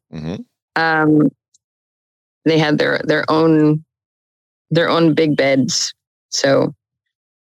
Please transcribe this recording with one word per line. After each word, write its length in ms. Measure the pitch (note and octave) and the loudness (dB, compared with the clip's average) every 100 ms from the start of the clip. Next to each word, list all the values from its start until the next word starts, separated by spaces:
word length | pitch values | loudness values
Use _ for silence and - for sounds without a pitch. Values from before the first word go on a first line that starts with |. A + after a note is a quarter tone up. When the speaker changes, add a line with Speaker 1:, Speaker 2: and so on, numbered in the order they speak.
| _ | _
Speaker 1:
Mm-hmm. 680 | - D#3+ - B3 _ _ D3+ | -12 -10 -10 -14 _ _ -4
Speaker 2:
Um, 480 | E3 D#3+ D#3 D3+ D3+ - _ _ _ _ _ _ _ _ _ _ D3+ | -2 0 2 2 0 -4 _ _ _ _ _ _ _ _ _ _ -2
they 120 | D#3+ | 0
had 200 | D3+ D3+ | 0 0
their, 240 | C#3+ C#3 | -2 -2
their 260 | - D3+ - | -2 -2 0
own, 540 | D#3 E3 D#3 D3+ D#3 - _ _ _ _ _ _ _ _ | 0 2 4 2 0 -4 _ _ _ _ _ _ _ _
their 180 | D#3+ E3+ | -2 0
own 240 | E3 E3 | 2 2
big 220 | D3 D#3+ C3+ | 2 0 0
beds. 580 | C3+ C3+ A#2+ - - - _ _ _ | 0 0 -2 -4 -8 -12 _ _ _
So 440 | - C#3 C3+ - - _ _ _ _ _ _ | -4 0 0 0 -6 _ _ _ _ _ _